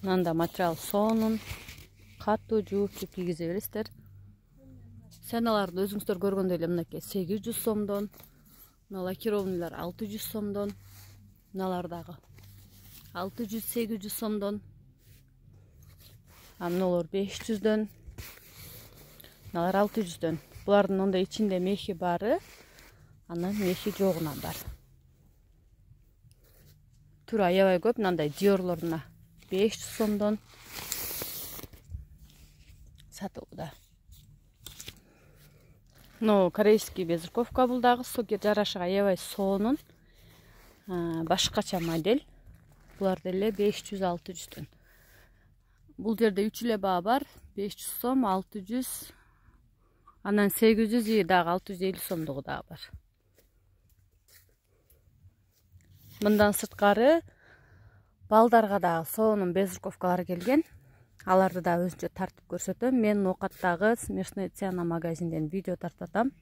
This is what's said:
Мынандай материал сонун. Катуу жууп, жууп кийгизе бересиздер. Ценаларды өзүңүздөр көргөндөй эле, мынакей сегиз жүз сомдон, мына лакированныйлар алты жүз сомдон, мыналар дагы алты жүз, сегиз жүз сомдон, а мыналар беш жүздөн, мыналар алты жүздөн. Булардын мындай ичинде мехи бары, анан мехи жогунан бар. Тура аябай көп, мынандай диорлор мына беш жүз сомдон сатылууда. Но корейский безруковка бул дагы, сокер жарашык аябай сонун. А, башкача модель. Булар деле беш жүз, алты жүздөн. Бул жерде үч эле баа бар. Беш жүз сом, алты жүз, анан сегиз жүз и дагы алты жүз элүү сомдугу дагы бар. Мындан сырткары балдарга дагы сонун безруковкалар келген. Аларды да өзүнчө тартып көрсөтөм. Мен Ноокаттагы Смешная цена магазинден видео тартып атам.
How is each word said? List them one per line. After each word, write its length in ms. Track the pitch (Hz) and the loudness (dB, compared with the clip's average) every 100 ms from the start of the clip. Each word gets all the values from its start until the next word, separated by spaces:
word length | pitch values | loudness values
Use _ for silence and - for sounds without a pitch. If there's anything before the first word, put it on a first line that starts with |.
Мынандай 320 | 190 185 170 | 0 0 2
материал 420 | 165 170 - 180 160 | 0 -2 0 0 0
сонун. 640 | - 202 214 226 220 220 - - - - - - - - | -2 0 2 2 2 -2 -6 -14 -14 -18 -20 -20 -20 -10
Катуу 400 | - 214 - 220 | -2 -2 0 -2
жууп, 320 | 202 196 202 - | 0 -2 -2 -4
жууп 140 | 185 | -10
кийгизе 340 | - 175 160 165 | -6 -4 -4 -4
бересиздер. 400 | 185 - 208 220 - - - - - _ - - - - - - - | -6 -6 -8 -8 -12 -20 -20 -20 -20 _ -20 -20 -20 -20 -20 -20 -20
Ценаларды 640 | - 233 233 214 190 175 196 | -6 -2 2 2 0 -2 -2
өзүңүздөр 340 | 202 - 190 | -4 -4 -2
көргөндөй 400 | 202 196 190 175 | 0 0 0 0
эле, 80 | 165 | 0
мынакей 320 | 175 165 156 | -2 -4 -10
сегиз 400 | - 202 175 208 202 | -6 -6 -2 -4 -4
жүз 160 | 220 | -4
сомдон, 460 | - 214 202 202 208 - - _ - - - _ _ | -2 -2 -2 -4 -6 -10 -20 _ -20 -20 -20 _ _
мына 160 | 190 180 | -8 -6
лакированныйлар 640 | 185 226 208 190 180 170 | -4 -2 -2 -2 -4 -6
алты 380 | - 170 180 220 | -6 -10 -8 -10
жүз 160 | 214 - | -8 -8
сомдон, 400 | 220 208 202 202 196 - - - - - - _ | -8 -6 -4 -6 -8 -18 -20 -20 -20 -20 -20 _
мыналар 340 | 190 185 180 175 | -6 -4 -4 -6
дагы 300 | 170 165 165 _ - - - - - - - - | -10 -14 -18 _ -20 -20 -20 -20 -20 -20 -20 -16
алты 340 | 175 190 196 226 | -8 -8 -6 -6
жүз, 160 | 220 208 | -6 -6
сегиз 320 | - 226 220 | -4 -2 -4
жүз 100 | 208 | -6
сомдон, 460 | - 220 208 202 208 - - - _ - - _ _ - - - - - - - - - - - - | -6 -4 -2 -2 -4 -10 -20 -20 _ -20 -20 _ _ -20 -20 -20 -20 -20 -20 -20 -20 -20 -20 -20 -8
а 100 | 175 | -2
мыналар 380 | 175 185 175 170 | 0 2 2 0
беш 300 | 202 196 - - | -2 -4 -6 -6
жүздөн, 420 | 220 214 214 214 - - - - - - - - - - - - - - - - | -2 2 2 0 -8 -20 -16 -18 -18 -20 -20 -18 -18 -20 -20 -20 -20 -20 -20 -8
мыналар 300 | 175 170 190 | -2 0 2
алты 220 | 208 226 190 | 2 0 -4
жүздөн. 320 | 170 160 165 - - - | -2 -4 -4 -8 -12 2
Булардын 340 | 202 196 196 | 4 4 2
мындай 260 | 196 185 185 | 2 2 0
ичинде 320 | - 214 185 | 0 0 2
мехи 360 | 185 202 - 175 | 0 -2 -4 -4
бары, 420 | 180 175 202 330 - - - - - - - - _ | -2 0 0 -2 -2 -20 -20 -20 -20 -20 -20 -20 _
анан 300 | 170 180 208 | -6 -4 -2
мехи 320 | 190 180 - 196 | -2 -2 -4 0
жогунан 420 | 196 165 160 139 | 0 0 -4 -6
бар. 120 | 156 160 - - - - _ _ _ _ _ _ _ _ _ - _ _ - _ _ - - - _ _ - - - | -8 -10 -12 -16 -20 -20 _ _ _ _ _ _ _ _ _ -20 _ _ -20 _ _ -20 -20 -20 _ _ -20 -20 -4
Тура 220 | 220 185 | 2 4
аябай 300 | 185 190 180 | 6 6 6
көп, 160 | 220 240 | 2 2
мынандай 320 | 202 170 151 | 2 2 0
диорлор 520 | 147 196 196 180 170 | 2 4 4 2 -2
мына 180 | 170 160 - - - - - | -2 -4 -8 -20 -20 -20 -6
беш 280 | 190 214 - | 0 0 0
жүз 100 | - - | -12 -2
сомдон 420 | 214 208 208 214 - - - - - - - - - - - - - - - - - - - - - - - - - - - | 0 2 0 -2 -6 -20 -18 -14 -10 -8 -8 -8 -10 -10 -12 -14 -16 -20 -16 -16 -16 -20 -20 -20 -20 -20 -20 -20 -20 -20 -20
сатылууда. 600 | - 196 - - 175 156 - _ _ _ - - - _ _ - - - - _ _ - - - - - - _ - - - | -12 -12 -12 -16 -12 -12 -14 _ _ _ -20 -20 -20 _ _ -20 -16 -18 -18 _ _ -20 -20 -20 -20 -20 -20 _ -20 -20 -2
Но 300 | 220 208 180 | 4 6 4
корейский 540 | 185 208 214 - - | 4 6 6 4 -6
безруковка 600 | 175 170 165 - 240 - 254 | -2 -2 -2 -4 -2 2 2
бул 140 | 247 | 4
дагы, 240 | 240 247 | 4 4
сокер 340 | 247 - 214 202 | 0 -6 -4 -2
жарашык 400 | 208 208 208 196 | 0 2 0 -2
аябай 340 | 175 196 202 180 | -2 2 2 2
сонун. 640 | - - 196 196 214 285 - - _ _ - - - - - - - | -2 -2 0 2 2 0 -4 -20 _ _ -20 -20 -20 -20 -20 -20 -8
А, 380 | 180 170 165 | -6 -4 -4
башкача 560 | 165 185 - - 208 185 | -2 0 0 -2 -2 -2
модель. 460 | 165 165 160 254 - - - - - - - - | -2 -2 2 0 0 -20 -20 -20 -20 -20 -20 -2
Булар 160 | 196 185 | -2 0
деле 240 | 185 185 208 208 | -2 -2 -2 2
беш 220 | 208 202 | 0 0
жүз, 220 | - 196 | -6 -4
алты 300 | 190 175 - 175 | -2 -2 -8 -14
жүздөн. 300 | - - 151 - _ _ _ - - _ _ _ _ _ _ - | -14 -14 -16 -18 _ _ _ -20 -20 _ _ _ _ _ _ -8
Бул 220 | 196 214 | -4 2
жерде 240 | 226 190 | 2 2
үч 160 | 214 - 233 | -2 -2 -2
эле 100 | 214 | 0
баа 240 | 196 185 | 0 0
бар. 240 | 180 254 285 - - - | 2 0 0 -16 -16 -8
Беш 220 | 202 - | -8 -6
жүз 140 | - - | -12 -6
сом, 240 | 240 269 226 | 0 2 2
алты 320 | 190 190 214 | 0 -2 -12
жүз, 280 | 185 240 254 - - - _ _ - _ _ _ _ _ - _ | -6 -6 -6 -8 -14 -20 _ _ -20 _ _ _ _ _ -20 _
анан 320 | 196 208 202 | 0 2 2
сегиз 380 | - 226 220 226 | 6 6 6 4
жүз 160 | 240 214 | 2 2
и 140 | 220 | 2
дагы 300 | 175 185 170 | 4 4 4
алты 240 | 180 - 185 | 0 -4 -4
жүз 80 | 185 | -4
элүү 160 | 175 | -4
сомдугу 400 | - 175 160 135 | -6 -6 -4 -8
дагы 300 | 143 139 - | -8 -10 -10
бар. 100 | 165 - - _ _ _ _ _ _ _ _ _ _ _ _ _ - _ _ _ _ _ _ _ _ - _ _ _ _ - _ - - - | -18 -18 -20 _ _ _ _ _ _ _ _ _ _ _ _ _ -20 _ _ _ _ _ _ _ _ -20 _ _ _ _ -20 _ -20 -20 -2
Мындан 320 | 208 208 208 | 4 6 6
сырткары 680 | 208 - - 202 202 247 330 - _ - - _ - - _ _ _ - | 4 -4 2 4 6 6 6 2 _ -20 -20 _ -20 -20 _ _ _ 4
балдарга 540 | 214 233 233 220 196 | 6 8 8 6 2
дагы 240 | 175 165 165 | 2 0 -2
сонун 420 | - 220 208 185 175 | 0 2 2 0 2
безруковкалар 680 | 196 185 - - 180 180 175 | 0 -2 -10 -4 0 0 -2
келген. 380 | 175 180 277 - - - - _ _ | -4 2 2 2 -8 -20 -20 _ _
Аларды 400 | - 185 190 180 | 4 6 6 2
да 140 | 180 175 | 0 2
өзүнчө 320 | 175 165 - | 0 -4 -8
тартып 400 | - 190 - _ | -6 -8 -8 _
көрсөтөм. 480 | 175 - 185 240 262 | -8 -6 -2 0 2
Мен 240 | 214 208 | 4 4
Ноокаттагы 720 | 190 185 190 - 185 170 208 233 | 2 0 -6 -2 -2 2 2 2
Смешная 560 | - 190 185 - 185 | -2 -6 -6 -6 -6
цена 320 | - 196 180 | -4 -4 -2
магазинден 640 | 170 165 165 165 170 160 156 | -2 -2 -2 -4 -4 -2 -2
видео 320 | 190 190 180 | -4 -4 -6
тартып 300 | 175 - 180 | -6 -10 -4
атам. 260 | 196 247 - | 0 0 -2